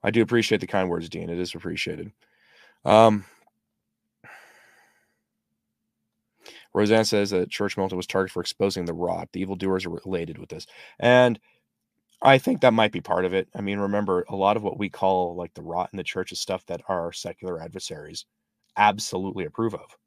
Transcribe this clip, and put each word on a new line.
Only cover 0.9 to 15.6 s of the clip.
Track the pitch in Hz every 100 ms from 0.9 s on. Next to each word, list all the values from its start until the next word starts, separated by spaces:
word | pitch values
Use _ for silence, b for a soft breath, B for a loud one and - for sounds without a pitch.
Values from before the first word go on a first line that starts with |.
| 85 85
Dean. | 87 85
It | 85
is | 90
appreciated. | 85 85 78 - 78 104 _ b b b b b b
Um, | - 110 113 104 98 b _ _ _ _ _ _ _ _ b b b b b b b b b b _ _ _ _ _ _ _ _ _ _ _ _ B B B
Roseanne | - 104 110
says | 107 104 101
that | 95 90
Church | - 101 -
Militant | 95 92
was | 92
targeted | 95 92
for | 90
exposing | 87 - 98 92
the | 85
rot. | 82 87 87 87
The | 92
evildoers | 95 92 95 95 90
are |
related | 85 95 92 82 76
with | -
this. | 80 - B B B
And | 120 123 123 113 _ _ _ _ _ _ _ _
I | - 135
think | - 247
that | 131
might | 110 107
be | 101
part | - 90
of | 92
it. | 95 -
I | -
mean, | 101 101
remember, | 101 104 98 90 90
a | 98
lot | 98 107
of |
what | 101 -
we | 101
call, | - 95 95 87
like, | 87 85
the | -